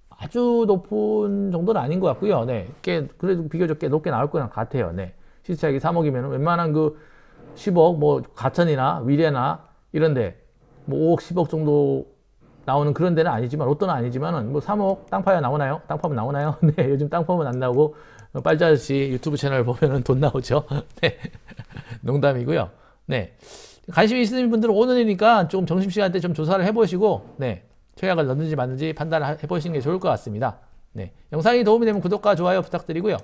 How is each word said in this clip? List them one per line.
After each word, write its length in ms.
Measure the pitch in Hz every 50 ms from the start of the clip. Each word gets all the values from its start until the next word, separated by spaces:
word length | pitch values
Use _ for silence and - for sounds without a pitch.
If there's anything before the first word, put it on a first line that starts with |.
| _ -
아주 540 | - - - 151 - 240 240 240 240 233 226
높은 880 | 202 196 180 185 - 208 214 214 214 214 214 208 202 202 202 202 190
정도는 280 | 175 165 175 214 220 170
아닌 200 | 123 135 160 185
것 80 | 185 156
같고요. 360 | 127 - 196 214 185 123 113
네. 240 | 127 123 107 90 - 147 -
꽤, 240 | - 185 175 160 139 - - -
그래도 300 | - 190 190 170 160 147
비교적 300 | 160 165 180 160 156 -
꽤 100 | 170 139
높게 220 | 143 156 156 175
나올 200 | 135 113 139 147
것 200 | - 160 127 110
같아요. 400 | - 107 117 - - 127 104 82
네. 240 | 85 95 95 87 - - - - - _ -
시세 160 | - 175 147
차익이 180 | 170 151 135 135
삼억이면은 520 | 127 160 170 170 160 147 131 123 127 143
웬만한 420 | 135 131 147 170 175 170 170 160
그 260 | 147 156 156 151 - - - - - - - _ - - - - -
십억, 440 | - - 208 180 175 156 175 175 151
뭐 220 | 147 147 143 131 123 - -
가천이나 680 | - - 135 - 175 175 165 147 131 127 139 156 156 117
위례나 600 | 131 143 147 165 156 143 127 127 147 165 170 - - _ _ _ _
이런데 480 | - 156 160 160 143 123 107 90 - - _ _ _ _ _ _ _ - -
뭐 140 | 147 135 143 156 165
오억, 100 | 170 165
십억 280 | - - 175 180 165 -
정도 640 | - 156 156 147 147 147 143 139 135 135 131 - _ _ _ _ _ _ _ _ _ - -
나오는 280 | 135 131 143 147 147 139
그런 200 | - 165 180 170
데는 160 | 156 160 170
아니지만, 360 | 127 - 127 120 143 151 139
로또는 260 | 127 147 147 202 185 156
아니지만은 580 | 127 117 123 123 131 147 170 175 143 104 117
뭐 80 | 139 147
삼억 500 | - - 208 208 196 190 196 190 - -
땅 120 | - 202
파야 180 | 180 190 185 170
나오나요? 420 | 139 123 143 147 143 135 147 165 -
땅 120 | - 160 151
파면 180 | - 165 139
나오나요? 400 | 110 107 131 143 139 147 156 147 -
<laughs> 40 |
네, 260 | 170 151 147 - 143 135
요즘 200 | 139 139 147 147
땅 180 | 165 170 160
파면 200 | 170 180 175 151
안 120 | 131 123 127
나오고, 360 | 127 127 123 135 151 151 - - - - - - - - -
어, 60 | 139
빨주 240 | 120 - 156 156 170
아저씨 460 | 165 151 127 - - 139 139 135 135
유튜브 240 | 127 123 - 160 147
채널 280 | - - 139 135 127 117
보면은 380 | 123 123 - 156 139 135 135
돈 180 | 123 - 131 131
나오죠. 440 | 147 143 - 135 - - 120 151 147 - 139 143
<laughs> 200 | - - - -
네. 160 | - 143 - - - - - - - - - - - - - - - - 120 110
농담이고요. 680 | - 117 135 143 135 143 135 123 120 135 165 151 98 90 - - _ - _ _ _
네. 300 | - 139 117 90 - - _ - - - - - - - - _ -
관심 260 | 175 180 214 214 247 254
있으신 300 | 240 202 254 254 247 233
분들은 240 | 233 220 226 226 202
오늘이니까 720 | 208 240 254 247 247 233 214 196 180 208 226 233 208 170 -
좀 180 | - 190 180
점심시간 460 | - 165 185 190 196 175 208 202 185
때 80 | 175 185
좀 140 | 170 180 156
조사를 300 | 151 156 156 190 190 175
해보시고, 680 | 202 214 226 220 165 180 180 220 208 160 110 - - -
네, 280 | - 135 120 98 92 - _ _ _ _ _ -
청약을 300 | - 185 190 180 165 147
넣는지 300 | 131 131 147 160 156 156
말는지 360 | 135 123 127 131 131 156 160 151
판단을 320 | 156 151 160 165 156 147
하-, 100 | 139 151 -
해보시는 320 | - 151 180 165 147 175 160
게 60 | 139
좋을 180 | 120 147 175 185
것 100 | 185 170
같습니다. 480 | 123 - - 123 104 107 131 120 - - - - - - - -
네. 200 | - 104 95 90 - - - -
영상이 320 | 151 160 160 226 247 247 226
도움이 200 | 208 220 233 233
되면 160 | 220 208 196
구독과 360 | - 175 208 202 - 208 196
좋아요 260 | 165 175 180 185 185
부탁드리고요. 540 | - - - 165 - - 160 165 185 214 165 107